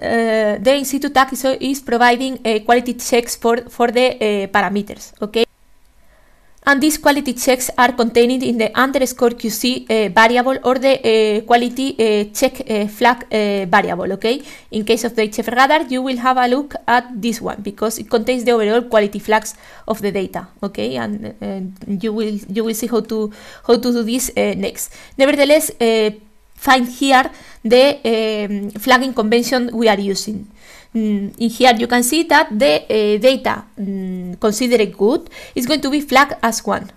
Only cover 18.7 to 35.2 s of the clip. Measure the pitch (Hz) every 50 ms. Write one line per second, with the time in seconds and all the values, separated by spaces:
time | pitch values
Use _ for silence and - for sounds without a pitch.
18.7 | 214 240 240 247 226 220 208 202 208 202 - - 214 220 214 - - - - -
19.7 | - - - - 220 214 202 202 175 202 185 190 - 180 - - _ _ - 202
20.7 | 202 - 214 240 262 247 233 214 208 208 214 214 220 - 202 202 196 190 185 185
21.7 | 190 - - - 202 190 196 220 208 220 220 214 214 202 - - 196 226 220 226
22.7 | 220 220 - 220 240 214 220 226 226 220 214 208 208 - - - - - - -
23.7 | 233 254 254 247 240 240 233 214 240 254 247 - - - 202 208 196 180 196 -
24.7 | - - - - - - - - - - 269 277 294 285 285 277 294 311 302 -
25.7 | - - 233 226 226 220 220 214 214 214 - - _ _ _ _ - - - 269
26.7 | 262 262 240 247 - - 285 269 269 254 262 269 - - - - - - - 226
27.7 | 240 247 262 285 285 - - 226 233 220 220 220 220 214 208 196 208 202 202 202
28.7 | - 208 - 262 247 247 262 262 247 - 214 214 233 240 240 240 269 254 240 240
29.7 | 233 226 233 220 208 196 202 196 190 185 - - 214 196 202 - - - - -
30.7 | - - - _ _ 226 220 214 208 202 202 202 - - 226 233 233 - 240 254
31.7 | 240 214 240 233 247 247 240 247 - 320 330 330 302 285 330 311 214 214 262 294
32.7 | 302 - - - - 220 214 208 214 214 202 262 269 262 - - 107 - - -
33.7 | _ - 202 190 196 190 190 185 185 185 180 180 - - - 220 208 - 254 240
34.7 | 240 226 214 190 170 - 190 214 277 339